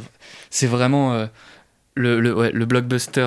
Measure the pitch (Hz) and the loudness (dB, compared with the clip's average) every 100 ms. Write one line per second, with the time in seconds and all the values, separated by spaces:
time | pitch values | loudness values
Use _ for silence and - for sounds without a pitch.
0 | - _ - - - - 127 123 127 143 | -10 _ -20 -20 -10 -2 0 2 2 2
1 | 131 117 110 - - - _ _ _ - | 0 -2 -4 -10 -20 -20 _ _ _ -2
2 | 120 117 120 107 117 113 113 123 123 127 | 0 2 2 2 0 0 0 0 0 -4
3 | - 135 | -2 -2